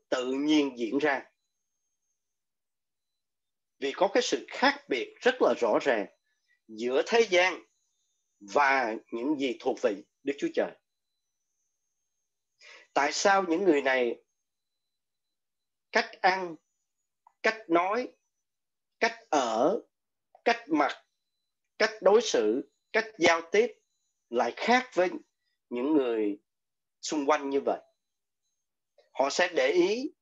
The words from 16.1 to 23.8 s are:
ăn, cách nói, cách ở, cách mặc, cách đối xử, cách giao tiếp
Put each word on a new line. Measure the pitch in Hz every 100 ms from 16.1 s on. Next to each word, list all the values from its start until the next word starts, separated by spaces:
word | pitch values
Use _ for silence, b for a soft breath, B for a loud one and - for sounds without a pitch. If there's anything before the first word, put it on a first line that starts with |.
| -
ăn, | 190 190 180 156 _ _ _ _ _ _ _ _
cách | 226 220 -
nói, | 170 185 226 254 - _ _ _ _ _ _ _ -
cách | - - -
ở, | 151 120 110 147 214 - _ _ _ _ -
cách | 247 226 -
mặc, | 156 131 - _ _ _ _ _ _ _ -
cách | 214 -
đối | 190 214
xử, | 233 139 107 123 - _ _
cách | 220 220 -
giao | 170 165 165
tiếp | 202 240 -